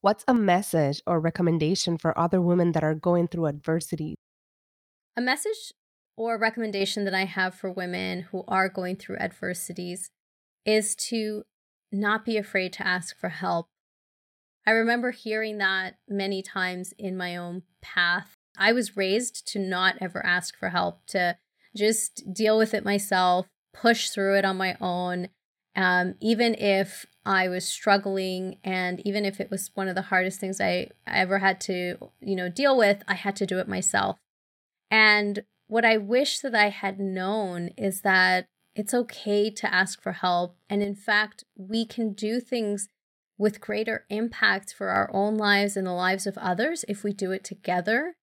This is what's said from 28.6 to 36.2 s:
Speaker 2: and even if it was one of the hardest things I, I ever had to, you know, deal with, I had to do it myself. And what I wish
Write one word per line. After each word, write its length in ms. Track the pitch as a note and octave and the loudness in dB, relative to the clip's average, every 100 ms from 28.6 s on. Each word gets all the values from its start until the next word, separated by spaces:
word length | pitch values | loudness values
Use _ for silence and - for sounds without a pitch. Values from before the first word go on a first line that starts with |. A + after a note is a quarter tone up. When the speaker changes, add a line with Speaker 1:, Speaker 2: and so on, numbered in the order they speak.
Speaker 2:
and 380 | F#3+ F#3 F3+ F3+ | -4 -2 -2 -2
even 200 | G3+ G3+ | -2 0
if 160 | G3+ G3 | -2 -4
it 100 | - | -6
was 220 | F#3+ - | -6 -6
one 140 | - F#3+ | -6 -4
of 80 | F3+ | -4
the 60 | |
hardest 360 | F#3 F#3 F#3 F#3 | 0 0 0 -4
things 220 | F#3+ F#3+ | -6 -2
I, 300 | F#3+ F3+ - _ - | 0 0 -4 _ -4
I 100 | - | 0
ever 200 | F#3 G3 | 2 2
had 220 | F#3+ F#3+ | 2 0
to, 480 | - F3+ F3 - - _ | -4 -4 -4 -6 -12 _
you 160 | - F#3+ | -4 -2
know, 120 | F3+ | -2
deal 280 | F3 C#4 C4+ | 2 4 6
with, 260 | G#3 G3+ - | 6 4 0
I 60 | |
had 200 | F#3+ G3+ | -2 -2
to 120 | G3 F#3+ | -2 -2
do 120 | F#3 | -2
it 80 | F#3 | -2
myself. 520 | F#3 - G3+ G3 - _ _ _ _ _ _ _ | -2 0 2 0 -2 _ _ _ _ _ _ _
And 540 | A3 G#3+ G#3 G#3 G3+ - _ _ | 6 6 6 2 -4 -8 _ _
what 180 | A3 | 2
I 120 | A3+ A3 | 4 4
wish 440 | G3+ B3 | 4 2